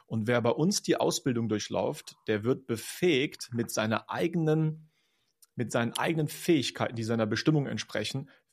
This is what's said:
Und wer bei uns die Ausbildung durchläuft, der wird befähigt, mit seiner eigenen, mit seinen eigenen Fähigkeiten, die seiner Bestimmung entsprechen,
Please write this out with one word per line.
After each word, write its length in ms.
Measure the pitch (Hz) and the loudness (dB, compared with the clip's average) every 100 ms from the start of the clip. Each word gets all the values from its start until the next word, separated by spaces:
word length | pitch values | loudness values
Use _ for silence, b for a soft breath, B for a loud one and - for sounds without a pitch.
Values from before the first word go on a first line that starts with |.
| B | B
Und 200 | 113 110 | -2 2
wer 160 | 120 | 4
bei 80 | 117 | 4
uns 320 | - 170 208 | 4 2 2
die 140 | - - | 0 2
Ausbildung 500 | - - 139 123 113 | 2 0 0 0 2
durchläuft, 680 | 107 - 92 113 151 - - - | 0 0 -2 -2 -4 -12 -10 -2
der 160 | 107 | 0
wird 220 | 113 143 - | 0 -2 -2
befähigt, 840 | 113 - - 180 135 147 - - | -6 -6 0 2 4 2 -4 -6
mit 180 | 117 - | -4 -2
seiner 380 | - 110 110 - | 0 0 0 -2
eigenen, 800 | 110 175 170 156 156 156 156 - _ _ _ _ _ - - | -2 -2 0 2 2 2 -2 -12 _ _ _ _ _ -14 -6
mit 160 | 110 | -2
seinen 220 | 123 117 | 0 -2
eigenen 340 | - 170 160 151 | -2 -2 0 -2
Fähigkeiten, 680 | - - 156 120 - 113 113 | -2 2 2 0 -2 -4 -2
die 80 | |
seiner 220 | 110 113 107 | -2 0 0
Bestimmung 400 | 113 - 151 135 | 0 2 2 0
entsprechen, 640 | 110 - 104 107 135 143 b b | -6 -4 -4 -4 -6 -10 b b